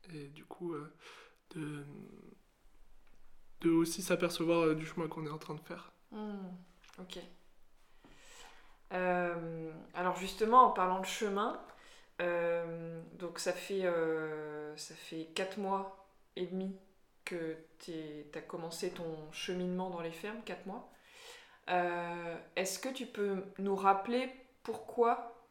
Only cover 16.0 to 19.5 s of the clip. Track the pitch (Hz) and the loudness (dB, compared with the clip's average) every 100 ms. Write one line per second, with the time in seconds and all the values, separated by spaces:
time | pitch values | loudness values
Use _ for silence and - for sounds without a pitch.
16 | - _ _ - 175 185 190 190 - _ | -20 _ _ -6 -4 -2 -4 -6 -16 _
17 | _ _ - 175 160 160 - - - 160 | _ _ -8 -4 -4 -6 -12 -18 -10 -8
18 | 156 151 147 165 156 170 165 165 185 180 | -8 -10 -10 -12 -8 -8 -8 -4 -6 -4
19 | 165 156 151 - - | -6 -6 -8 -8 -4